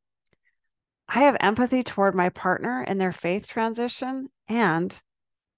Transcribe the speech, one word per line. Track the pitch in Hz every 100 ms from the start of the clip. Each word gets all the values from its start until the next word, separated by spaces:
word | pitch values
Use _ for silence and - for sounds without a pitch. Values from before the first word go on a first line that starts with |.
| _ _ _ _ _ _ _ _ _ _ -
I | 240
have | 285 240
empathy | 190 220 247 254
toward | 240 - 196 185
my | 180
partner | - 185 185 226 254
in | - 196
their | 185
faith | 170 170 196 -
transition, | 233 226 226 240 - 262 269 262 _ -
and | 233 196 160 185 - _ _ _ _ _